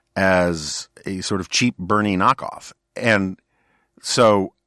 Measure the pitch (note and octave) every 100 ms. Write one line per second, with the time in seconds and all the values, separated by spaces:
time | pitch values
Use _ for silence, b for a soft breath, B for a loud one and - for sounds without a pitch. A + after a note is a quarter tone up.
0 | _ - F#2+ F#2 F2 E2 D2+ - - _
1 | - F#2+ - G2+ F2+ - B2 - F2+ G#2
2 | G#2 F#2 G#2 C3+ - - - - _ -
3 | A#2 G#2 F#2+ F#2 _ _ _ _ _ _
4 | - - A2+ G#2 F#2+ -